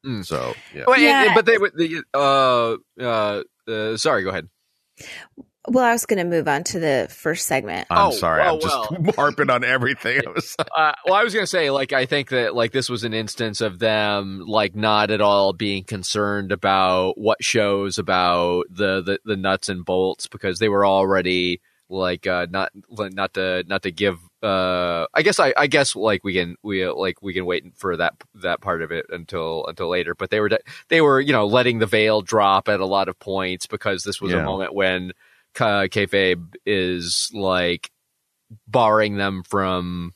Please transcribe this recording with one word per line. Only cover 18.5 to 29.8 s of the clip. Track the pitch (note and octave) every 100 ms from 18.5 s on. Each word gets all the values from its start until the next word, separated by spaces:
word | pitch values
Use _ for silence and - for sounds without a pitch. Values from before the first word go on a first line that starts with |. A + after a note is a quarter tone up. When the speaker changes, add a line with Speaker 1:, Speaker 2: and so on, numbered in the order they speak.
| F2+ -
Speaker 1:
the, | F2+ G2+ F#2+
the, | F2+ G2+
the | A2 G2
nuts | F#2+ F#2+ -
and | F#2 F2
bolts | F#2 F#2+ - -
because | - G2 F2+
they | A2
were | G2+ G2+
already, | F#2+ F#2+ F#2+ F#2 F2+ F2+ F2 _ _ _
like, | F#2+ F#2 F2+ F#2+
uh, | F2+ F2
not, | F#2+ F#2 G2+ _
not | A2 G2 F#2+ F#2+ G2+
to, | F#2 F#2 F2
not | G2
to | G2
give, | E2 G2+ E2+ F2 _
uh, | A2 F#2+ F2+ F2+ F2 E2+ E2
I | D#3+
guess | E3 G3+
I, | C#3+ -
I | C#3+
guess, | D3 C#3 G2+
like, | G#2+ G2 G2+
we |
can, | F2+ F2 F2
we, | G#2 F#2+
uh, | F2+
like, | C2 F#2 -
we | G2+
can | F2+ F2+
wait | F2 F2+ _
for | F#2+ E2+
that, | E2+ - - G#2+
that | F2+ E2+
part | F#2+ E2+
of | D#2+
it | E2+ -
until, | F2 E2 F2 E2 D#2+ -
until | -